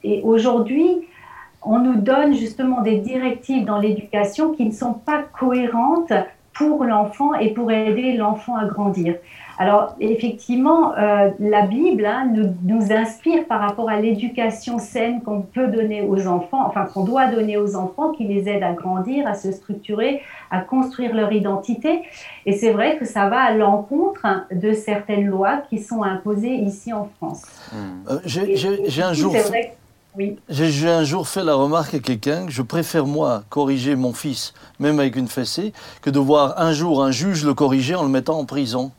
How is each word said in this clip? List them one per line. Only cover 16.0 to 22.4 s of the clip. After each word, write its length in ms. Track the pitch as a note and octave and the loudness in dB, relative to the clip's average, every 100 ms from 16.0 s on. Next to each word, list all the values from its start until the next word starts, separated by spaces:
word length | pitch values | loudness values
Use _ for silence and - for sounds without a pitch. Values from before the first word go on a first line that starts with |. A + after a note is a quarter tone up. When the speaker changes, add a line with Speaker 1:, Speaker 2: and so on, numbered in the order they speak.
Speaker 1:
aux 240 | F#3+ F#3+ F#3 | 0 0 0
enfants, 380 | F3+ - C4+ F#3+ | -2 0 -2 0
enfin, 200 | G3+ F#3+ | -2 -4
qu'on 120 | G3 | -2
doit 220 | F#3+ C4 B3+ | 0 2 2
donner 280 | A3 G#3+ G#3 | 2 0 0
aux 200 | G3+ G3 | -2 -2
enfants, 340 | F#3 - D4+ | -6 -2 -4
qui 120 | D#4 | -2
les 240 | G#3 G3+ F#3+ | -2 -2 0
aide 160 | G3+ | -2
à 80 | F3+ | -2
grandir, 540 | E3+ F#3 F#3 F#3 C#4 C#4 | -2 -2 -2 -2 -2 -2
à 60 | |
se 180 | G3+ F#3+ | -4 -6
structurer, 680 | F#3+ - G3+ - G#3+ B3+ C#4 - - - | -8 -8 -10 -6 -2 0 -2 -8 -20 -6
à 100 | F#3+ | -6
construire 540 | - C4 C4 - A#3+ | 0 0 0 -2 -2
leur 180 | A3+ G#3 | 0 2
identité. 680 | G#3+ G3+ G3 - A3+ D4+ E4+ - - - - | 2 0 -2 -4 -2 0 0 -4 -18 -20 -8